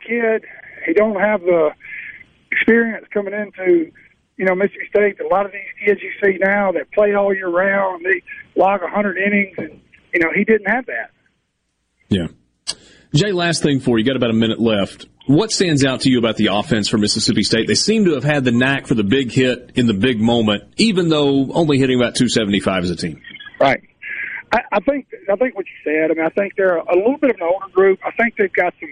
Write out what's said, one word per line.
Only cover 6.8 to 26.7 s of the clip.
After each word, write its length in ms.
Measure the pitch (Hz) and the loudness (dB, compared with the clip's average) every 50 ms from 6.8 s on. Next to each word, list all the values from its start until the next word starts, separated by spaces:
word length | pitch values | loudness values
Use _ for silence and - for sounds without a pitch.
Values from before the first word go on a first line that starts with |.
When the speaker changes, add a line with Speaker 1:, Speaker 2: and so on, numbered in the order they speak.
| 143 - | -4 -4
Speaker 1:
play 220 | - - 208 208 202 | 0 2 2 2 2
all 200 | 202 202 196 196 | 2 2 0 0
year 140 | 196 190 185 | -2 -2 -2
round, 560 | 170 175 190 196 196 196 196 190 185 175 170 | 0 0 0 2 0 0 0 -2 -4 -4 -2
they 200 | 185 190 180 - - - - - _ - - | -2 -2 -2 -2 -10 -20 -20 -18 _ -2 2
log 220 | 175 190 202 196 | 2 2 2 0
a 60 | 175 156 | -2 -4
hundred 300 | 151 202 208 202 180 175 | -2 -2 -2 -2 -2 -2
innings, 380 | 190 202 208 202 196 190 - - | -2 0 0 0 -2 -2 -6 -12
and, 220 | 165 156 - - _ _ _ - _ _ - | -12 -12 -12 -20 _ _ _ -20 _ _ -2
you 60 | - | -2
know, 100 | 160 160 160 | 0 0 0
he 100 | 185 202 | -2 0
didn't 240 | - 220 208 202 190 | 2 2 2 2 0
have 200 | 220 247 262 - | -4 -4 -4 -6
that. 240 | 127 117 107 - _ _ _ _ _ _ _ _ _ _ _ _ _ _ _ _ _ _ _ - | -10 -10 -10 -12 _ _ _ _ _ _ _ _ _ _ _ _ _ _ _ _ _ _ _ -4
Speaker 2:
Yeah. 180 | 107 95 85 - - _ _ _ _ _ - - - _ - - - _ _ _ - | -2 -2 -2 -4 -10 _ _ _ _ _ -14 -14 -14 _ -14 -20 -20 _ _ _ 0
Jay, 180 | 147 185 214 | 0 0 0
last 300 | 196 175 170 170 160 165 | 0 0 0 0 -2 0
thing 180 | - 156 143 131 | 0 0 0 0
for 200 | - 127 120 113 | 0 0 2 2
you. 40 | 110 | 2
Got 120 | 127 135 | 0 0
about 160 | 131 127 117 | 0 0 0
a 20 | 113 | 2
minute 260 | 113 113 113 110 - | 2 2 0 0 0
left. 460 | 113 117 110 101 95 - - - - - _ _ - - | 0 2 2 2 0 -2 -6 -12 -20 -20 _ _ -2 0
What 240 | 135 156 220 220 | 2 2 2 0
stands 340 | - - 202 175 156 135 135 | 0 0 0 2 2 2 2
out 160 | 135 131 117 | 2 0 0
to 80 | - 135 | 0 2
you 80 | 127 120 | 2 2
about 180 | 113 113 107 | 2 0 0
the 120 | - 107 104 | 0 0 0
offense 380 | 92 104 101 - - 107 101 - | 0 0 0 0 0 -2 0 0
for 80 | - 110 | 0 0
Mississippi 460 | 104 104 - 113 - - - - 101 | 0 0 0 -2 0 0 0 0 0
State? 240 | - - 113 117 - | 0 0 0 0 0
They 80 | 107 | 0
seem 300 | - - - 214 226 208 | 0 0 0 2 2 2
to 80 | 180 156 | 2 0
have 80 | 131 117 | 0 0
had 200 | 147 151 147 131 | 0 0 0 0
the 80 | 127 | 0
knack 360 | 117 120 127 135 139 131 - - | 2 2 2 0 0 -2 -2 -2
for 80 | 147 | -2
the 80 | 117 101 | 0 2
big 280 | 98 113 139 135 117 | 2 2 0 0 0
hit 400 | - 127 131 127 123 117 - - - | 0 0 2 2 0 -2 -6 -8 -2
in 100 | - 123 | 0 2
the 80 | 117 107 | 2 2
big 260 | 95 101 131 127 107 | 2 2 0 2 2
moment, 440 | 107 113 120 120 113 107 104 101 - - _ - | 2 2 2 2 4 2 0 0 -2 -8 _ 0
even 320 | 202 226 202 180 180 165 | 2 2 2 2 0 0
though 420 | 156 151 147 143 139 139 135 131 - | 2 2 2 2 2 2 0 0 0
only 240 | - 170 151 147 131 | 0 2 2 2 2
hitting 220 | 135 131 131 123 | 2 2 2 2
about 160 | 120 113 110 | 2 0 0
two 120 | - 123 113 | 0 0 0
seventy-five 560 | - 120 110 101 101 98 - - 95 92 87 | 2 0 0 2 0 0 0 0 0 0 -2
as 60 | 90 | -2
a 60 | 87 | -4
team. 260 | 80 - 85 76 - - - - - - - - - | -4 -6 -8 -8 -10 -18 -20 -20 -20 -20 -12 -4 0
Speaker 1:
Right. 220 | 135 139 127 - - _ _ _ - - - - - - - - - - | 2 2 2 0 -6 _ _ _ -14 -12 -12 -10 -10 -10 -12 -12 -8 -4
I, 100 | - 220 - - - | -2 -2 -2 -2 -4
I 60 | 208 | -2
think, 280 | - - 285 285 - - - - - 196 | 0 0 -2 -2 -4 -10 -16 -12 -4 -2
I 40 | 196 | 0
think 200 | 196 247 254 - | 0 0 -2 -2
what 100 | 196 175 | -6 -12
you 260 | - - - - 151 | -12 -12 -10 -6 -4
said. 200 | 151 156 160 156 | -2 0 0 0
I 20 | 165 | 0
mean, 100 | 160 160 | 0 -2
I 40 | 160 | -2
think 240 | - - 202 190 - - | -2 -2 -4 -4 -2 0
they're 200 | 190 185 | 0 2